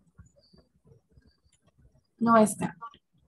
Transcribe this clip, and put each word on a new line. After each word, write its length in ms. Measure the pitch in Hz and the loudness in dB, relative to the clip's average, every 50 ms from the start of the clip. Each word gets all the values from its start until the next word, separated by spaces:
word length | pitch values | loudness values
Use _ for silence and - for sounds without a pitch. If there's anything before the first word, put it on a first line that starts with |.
| _ _ _ - - _ _ 571 587 _ _ _ _ _ _ _ _ _ - _ _ _ _ _ _ _ _ _ _ _ _ _ _ _ _ _ - - _ _ _ _ _ | _ _ _ -20 -20 _ _ _ _ _ _ _ _ _ _ _ _ _ -20 _ _ _ _ _ _ _ _ _ _ _ _ _ _ _ _ _ -20 -20 _ _ _ _ _
No 200 | - 226 233 233 | -4 0 2 4
está. 400 | 220 214 208 - - 170 - - - - - - - _ _ _ _ _ | 4 2 2 -2 -6 -10 -10 -10 -14 -20 -20 -20 -20 _ _ _ _ _